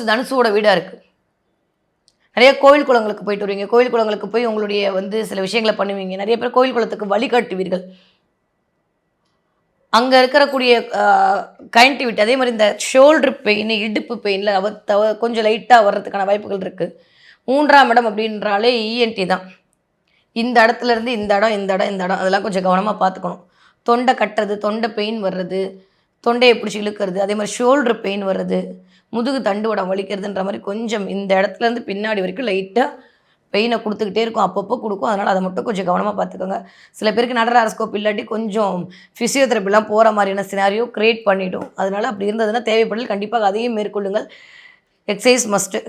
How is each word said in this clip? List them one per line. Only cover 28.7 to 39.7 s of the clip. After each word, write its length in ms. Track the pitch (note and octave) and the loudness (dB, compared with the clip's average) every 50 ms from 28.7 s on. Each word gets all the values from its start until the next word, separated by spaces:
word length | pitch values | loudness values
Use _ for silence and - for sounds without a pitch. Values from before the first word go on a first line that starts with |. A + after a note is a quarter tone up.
| - - - _ _ _ _ - | -12 -16 -20 _ _ _ _ -10
முதுகு 320 | - A3+ A#3+ C4 C#4 C4 | -8 -4 -4 -2 -2 -2
தண்டுவடம் 520 | G3 G#3+ G3 G#3 G#3+ A3+ G#3+ G3+ F#3+ F3+ F#3+ | -2 -2 -4 -2 -2 -4 -4 -4 -4 -4 -4
வலிக்கிறதுன்ற 420 | F#3+ F#3+ - G#3 G3 F#3+ G3+ G3 | -6 -6 -6 -8 -8 -8 -8 -6
மாதிரி 240 | F#3+ F#3 G3 G3+ - | -6 -6 -6 -6 -8
கொஞ்சம் 480 | - - G3+ A3 A#3 A3+ A3+ G#3+ G3 F#3 | -8 -8 -8 -8 -6 -6 -6 -6 -6 -6
இந்த 280 | F#3 G3 G3+ F#3+ F#3+ | -8 -6 -2 0 0
இடத்துல 360 | F#3+ G3 G3+ G3 - A#3 A#3 | 2 0 0 -2 -2 -2 -2
இருந்து 120 | A#3+ B3 A#3+ | -2 -2 -6
பின்னாடி 340 | - G3 G3 G#3 A3 A3 G#3 | -8 -8 -6 -4 -4 -2 -2
வரைக்கும் 280 | C#4 C#4 F#3 - C4+ A3+ | -4 -4 -4 -6 -4 -4
லைட்டா 420 | F#3+ F#3+ F#3+ F#3+ - A#3 C4 C#4+ - - - _ _ _ _ _ _ _ _ _ | -2 -4 -4 -2 0 -2 -2 -2 -4 -12 -20 _ _ _ _ _ _ _ _ _
பெயினை 260 | - G3+ A3 A#3+ A#3+ G#3+ | -2 0 0 0 0 -2
கொடுத்துக்கிட்டே 400 | A3+ G#3+ G3+ G3 A3 G3+ F#3 A3 | -2 -4 -6 -4 -4 -4 -2 -2
இருக்கும், 260 | A3+ A3+ A3 A3 G3+ | -2 -2 0 0 0
அப்பப்போ 360 | F#3 F3+ G3+ F#3+ G3 A#3+ A#3+ | 0 0 -2 -4 -4 -6 -6
கொடுக்கும். 300 | G#3+ A3 G3+ G3 - B3 | -4 -6 -6 -4 -2 -2
அதனால 200 | G#3+ G3 G3+ A3+ | -2 0 0 0
அதை 120 | G3 F#3+ | 0 0
மட்டும் 220 | F#3 F#3 F#3 G3 A#3 | 0 -2 -4 -6 -6
கொஞ்சம் 240 | A#3+ A3 F#3 G3 E3+ | -4 -4 -4 -2 0
கவனமா 320 | F3+ F#3 F#3+ G#3+ G3+ G3 | 0 0 0 -2 -2 -4
பார்த்துக்கோங்க. 440 | F#3 F#3 F#3+ F#3+ F#3 F#3 G3 - G3 - - - - - | -6 -6 -6 -8 -8 -6 -6 -8 -8 -12 -20 -20 -20 -20
சில 180 | _ - G3+ G#3+ | _ -4 -2 -2
பேருக்கு 260 | G3+ G#3+ A#3+ A#3+ B3+ | 0 0 0 0 0
நடராஜ 400 | A#3 A3+ A3+ A#3+ B3 A3+ A3 G#3+ | 0 0 2 4 4 4 2 0
ஸ்கோப் 200 | A3 A3 G#3+ - | -4 -6 -6 -4
இல்லாட்டி 280 | G#3+ G#3 G#3 G#3+ G#3 B3 | -4 -2 -2 -2 -4 -6
கொஞ்சம் 680 | - A3+ G#3+ A3+ A3 F#3+ A3 G#3+ G3 F#3 F3+ E3+ F3 - - - _ _ - | -6 -6 -6 -6 -4 -2 0 0 0 -2 -4 -8 -10 -14 -20 -20 _ _ -4
ஃபிசியோதெரபிலாம் 640 | A#3 A#3 - C#4 C4+ A#3+ A#3+ A3 F#3+ G3 | -4 -2 0 2 2 2 2 0 0 2